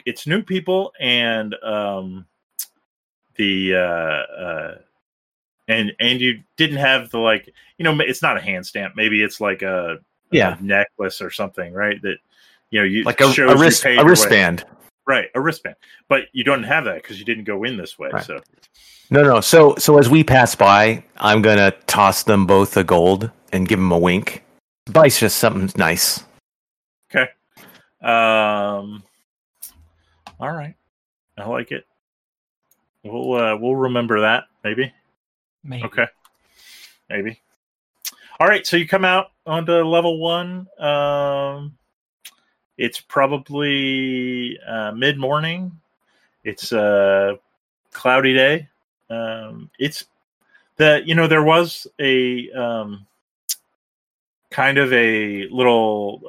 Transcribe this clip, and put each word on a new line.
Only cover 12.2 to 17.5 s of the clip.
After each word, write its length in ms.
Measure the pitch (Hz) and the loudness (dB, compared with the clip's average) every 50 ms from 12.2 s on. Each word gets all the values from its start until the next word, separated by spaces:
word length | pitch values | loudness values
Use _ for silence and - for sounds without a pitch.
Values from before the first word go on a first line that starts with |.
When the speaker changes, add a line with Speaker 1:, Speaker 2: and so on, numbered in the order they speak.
| _ _ _ _ _ _ _ _ _ - | _ _ _ _ _ _ _ _ _ -4
Speaker 1:
you 100 | - 107 | -2 0
know, 40 | 101 | 0
you 180 | 95 98 110 - | 0 0 -2 -2
Speaker 2:
Like 160 | 117 123 - | -2 0 4
a, 120 | 135 139 127 | 4 4 4
Speaker 1:
shows 180 | 147 135 127 131 | 4 4 4 6
Speaker 2:
a 20 | |
Speaker 1:
you 60 | 139 | 6
Speaker 2:
wrist-, 220 | 160 165 - - - | 6 4 4 2 0
Speaker 1:
paid 80 | 139 123 | 2 4
Speaker 2:
a 40 | |
Speaker 1:
your 80 | 123 151 | 6 6
way. 40 | 165 | 6
Speaker 2:
wristband. 540 | 180 139 107 101 117 101 92 85 87 87 - - - _ _ _ _ _ - | 6 6 6 4 4 4 4 2 0 -4 -8 -14 -20 _ _ _ _ _ -4
Speaker 1:
Right, 240 | - 131 117 87 - - | -2 -2 -2 -2 -4 -6
a 60 | 127 | -4
wristband. 360 | 135 165 156 - - - - _ _ - - - _ - | -4 -4 -6 -6 -10 -16 -18 _ _ -20 -20 -12 _ -2
But 160 | 139 131 127 - - | -2 -2 -2 -4 -8
you 100 | 131 113 | -4 0
don't 180 | 135 139 127 110 | 0 0 0 0
have 200 | 113 147 160 139 | -2 -2 -2 -2
that 180 | 107 87 78 - | -4 -6 -8 -10
'cause 160 | - 107 92 | -16 -18 -12
you 60 | 104 | -8
didn't 200 | 117 117 110 101 | -8 -8 -8 -8
go 200 | 107 | -8